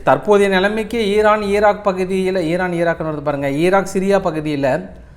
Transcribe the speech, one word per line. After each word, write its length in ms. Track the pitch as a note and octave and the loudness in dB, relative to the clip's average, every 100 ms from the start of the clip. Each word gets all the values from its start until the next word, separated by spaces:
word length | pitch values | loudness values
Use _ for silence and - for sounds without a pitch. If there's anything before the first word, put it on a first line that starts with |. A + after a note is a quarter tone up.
தற்போதைய 460 | - C3+ G#3 G3+ G3+ | 2 2 4 4 4
நிலைமைக்கு 580 | F#3+ G3+ A3 G3+ A#3 G3+ | 2 2 -2 -4 -2 0
ஈரான், 340 | G#3 G#3+ G#3+ | 2 2 2
ஈராக் 460 | G3+ G3+ G#3 G3 G3+ | 0 2 2 2 -2
பகுதியில, 540 | F#3 F#3 F#3+ F#3 F#3+ | -2 -2 -2 0 0
ஈரான், 300 | D#3+ F3+ F3+ | 0 -2 -2
ஈராக்னு 340 | E3+ E3+ E3 D#3+ | 0 -2 -2 -4
வருது 160 | D3+ | -6
பாருங்க, 300 | D3 C#3 C#3+ | -4 -2 -2
ஈராக், 380 | C#3+ F3 G3 F#3+ | 0 2 2 0
சிரியா 260 | G3 G3 G3 | -2 0 0
பகுதியில 720 | F3 D#3 D3+ C#3+ C3+ D#3 F#3+ - - | 0 -4 -4 -2 0 -2 -6 -16 -20